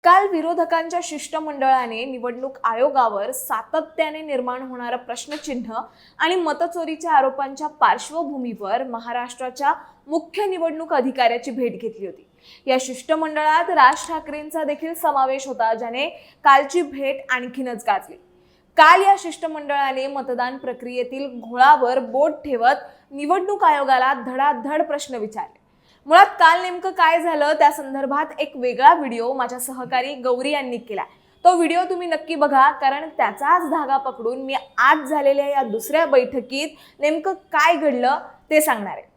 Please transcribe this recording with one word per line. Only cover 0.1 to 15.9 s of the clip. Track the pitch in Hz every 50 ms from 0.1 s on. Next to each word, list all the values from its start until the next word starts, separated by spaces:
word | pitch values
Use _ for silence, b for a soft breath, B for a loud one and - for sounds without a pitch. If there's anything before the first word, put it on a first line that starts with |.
| 359 381 415 403
विरोधकांच्या | 381 320 302 330 349 349 330 320 339 330 330 339 - -
शिष्टमंडळाने | 349 - 311 294 - - - 311 311 302 294 277 269 269 262 254 247 233 226 220 247
निवडणूक | 277 262 247 233 247 240 247 262 269 269 - -
आयोगावर | 226 226 233 254 302 277 269 240 226 208 196 208 233
सातत्याने | 262 - - - 254 220 226 - - 320 311 311 - - 320 302 302 311
निर्माण | 311 302 285 254 247 247 247 254
होणारं | 262 254 254 247 240 240 247
प्रश्नचिन्ह | 247 247 - 247 247 - 294 294 302 - 311 262 247 214 214 220 233 - b b b b b b b
आणि | 285 330 370
मतचोरीच्या | 370 339 311 285 294 339 339 339 349 320 311 320 311 330 339
आरोपांच्या | 311 277 262 262 262 269 277 269 277 277 302
पार्श्वभूमीवर | 302 302 _ 254 208 190 240 - - 302 330 330 277 294 269 247 240 220 - 208 190 214 254
महाराष्ट्राच्या | 262 254 233 226 233 240 233 247 240 247 - - 262 254 254 - 285 285 320 B B B B B _
मुख्य | 277 302 330 320 - - 403 415
निवडणूक | 392 370 349 330 330 311 320 330 311 339
अधिकाऱ्याची | 277 247 269 254 262 247 233 233 240 - 285
भेट | 226 262 247 233 190 185
घेतली | 226 226 - - 196
होती. | 180 - - _ _ _ b b b b b b
या | 269 254 254
शिष्टमंडळात | 262 254 254 - - - 320 311 320 311 302 302 302 311 311 330 339 339
राज | 349 311 262 254 302 - - -
ठाकरेंचा | 339 311 311 - 285 302 302 302 311 320 311
देखील | 285 294 294 320 320 339
समावेश | 330 349 311 285 277 262 262 262 269 262
होता, | 269 254 - 226 226 226
ज्याने | 226 240 233